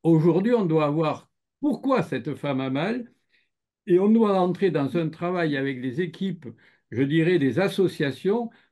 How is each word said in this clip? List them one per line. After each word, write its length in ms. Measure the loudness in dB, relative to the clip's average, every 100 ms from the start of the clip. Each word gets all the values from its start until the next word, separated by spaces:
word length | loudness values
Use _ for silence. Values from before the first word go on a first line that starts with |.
Aujourd'hui, 500 | 2 4 4 2 2
on 140 | 2 2
doit 240 | 2 0
voir 400 | 0 -2 -4 -10 _ _ _
pourquoi 440 | -4 -2 0 0
cette 320 | 0 -4 -6 -6
femme 260 | -4 -4
a 80 | -2
mal 420 | -2 -2 -4 -10 _ _ _ _ _ _ _ 2
et 100 | 4
on 120 | 4
doit 300 | 4 4 2
entrer 300 | 2 0 0
dans 260 | 0 -2 -2
un 140 | -4
travail 480 | -4 -4 -2 -2 -2
avec 240 | -4 -4
les 200 | -6 -4
équipes, 440 | -6 -4 -8 -8 -12 -20 _ _ -10
je 100 | -4
dirais, 380 | 0 2 2 2
des 200 | 0 0
associations 920 | -2 0 -2 0 -4 -4 -2 -2 -4 _ _